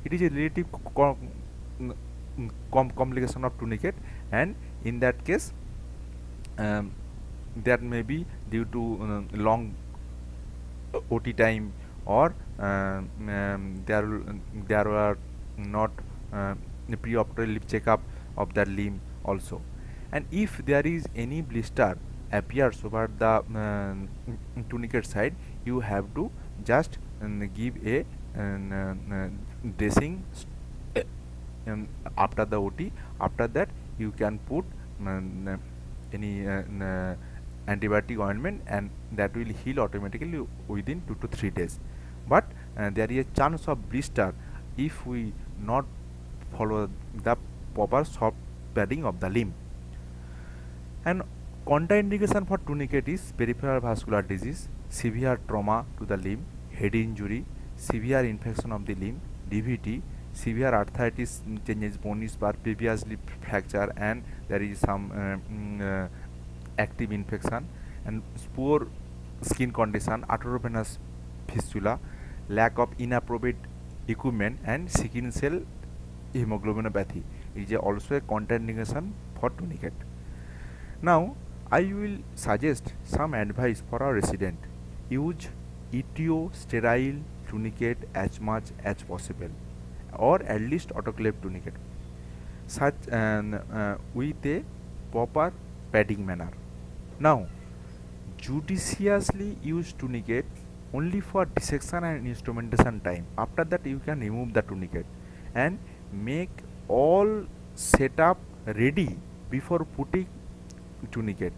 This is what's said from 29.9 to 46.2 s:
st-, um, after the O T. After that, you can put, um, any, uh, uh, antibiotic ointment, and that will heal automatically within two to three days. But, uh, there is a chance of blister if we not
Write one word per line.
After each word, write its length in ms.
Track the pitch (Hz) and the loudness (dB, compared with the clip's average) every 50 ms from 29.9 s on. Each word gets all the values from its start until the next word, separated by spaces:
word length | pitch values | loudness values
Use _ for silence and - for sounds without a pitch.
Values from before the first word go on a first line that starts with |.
| 101 - 135 151 175 185 190 - - | 6 6 4 4 -2 -4 -6 -8 -10
st-, 720 | - - - - - - - - - - - - - - - - - - - - - - - - - - 113 | -10 -10 -10 -10 -10 -10 -10 -10 -10 -10 -2 0 0 0 0 -6 -10 -10 -10 -12 -10 -10 -10 -10 -8 -6 -4
um, 200 | 110 104 107 - - - - - - - | -4 -4 -4 -6 -8 -8 -8 -6 2 2
after 280 | 95 - - - 110 | 2 2 4 2 0
the 140 | 104 107 107 | 2 2 0
O 100 | 98 98 | 0 0
T. 200 | - - 170 202 - - - - - - | -2 -2 -4 -4 -4 -8 -10 -10 -4 0
After 280 | - 95 - - 117 117 | 0 0 2 2 0 2
that, 220 | - 143 190 - - - - - - - | 4 2 0 0 -2 -10 -10 -10 -6 -4
you 120 | 113 107 | -4 -4
can 280 | 104 - 107 104 107 104 | 0 2 0 0 0 -2
put, 260 | - - 127 160 185 - - - - - - - 101 | -4 -2 -2 -2 -2 -2 -6 -10 -10 -10 -8 -6 -4
um, 540 | 98 95 95 92 92 92 95 95 95 95 95 - - - - - - - - - - | -2 -2 -2 -2 -4 -6 -4 -4 -4 -4 -4 -6 -10 -12 -12 -10 -10 -10 -10 -10 -8
any, 360 | - 101 104 104 101 98 101 98 | -6 -4 -2 -2 -2 -2 0 0
uh, 160 | 98 98 95 - 104 101 | 0 0 -2 -4 -4 -4
uh, 340 | 98 95 92 92 92 92 90 - - - - - - - - - - - | -2 -2 0 0 0 -2 -4 -4 -8 -10 -10 -10 -10 -10 -12 -10 -2 -2
antibiotic 500 | 101 101 101 107 104 104 107 - 123 110 | -2 0 2 4 4 4 4 2 0 0
ointment, 420 | 104 98 101 104 127 180 202 - - | 0 0 0 0 -2 -2 -4 -4 -6
and 240 | - 101 101 101 101 - - - - | -2 -2 -2 -2 -2 -8 -10 -10 -8
that 240 | - 104 101 98 - | 0 2 2 2 2
will 100 | 117 117 | -2 -4
heal 340 | 113 107 - - 127 131 139 | -4 -4 -4 -4 -2 2 2
automatically 680 | 117 104 - 104 101 98 95 117 147 165 170 156 123 - - - - - | 2 2 0 -2 -4 -4 -4 -4 -4 -4 -4 -4 -4 -6 -8 -10 -8 -4
within 340 | 107 104 98 - 147 175 170 - | -4 -4 -2 -2 -4 -4 -4 -6
two 80 | 110 | -6
to 120 | - - 113 | -6 -4 -6
three 240 | - - - 98 | -4 -2 -2 -2
days. 280 | 90 - 87 85 - - - - - - - - - - - 117 | 0 0 -2 -2 -4 -8 -10 -10 -10 -10 -12 -12 -12 -12 0 6
But, 180 | 131 160 - - - - - - - - | 6 6 6 6 -6 -12 -12 -10 -4 -2
uh, 120 | 107 101 | 0 0
there 220 | 98 101 110 110 | 2 2 2 4
is 140 | 120 131 131 | 4 0 0
a 100 | - - | 2 4
chance 320 | - 139 147 165 160 - - | 6 6 6 4 2 0 0
of 220 | 147 123 101 - | 0 0 0 -2
blister 440 | - 127 143 - - 127 - 131 135 - - - - - - - - - | -2 -2 -2 0 2 4 4 4 2 -2 -8 -10 -12 -12 -10 -10 -2 0
if 280 | 135 156 - - - | 0 0 0 -4 -8
we 280 | 127 123 120 117 107 101 - - - - - | -6 -4 -4 -4 -4 -6 -6 -10 -10 -8 -8
not 240 | 104 104 113 135 139 120 - - - - - - | -2 2 2 2 2 0 -6 -10 -10 -10 -12 -12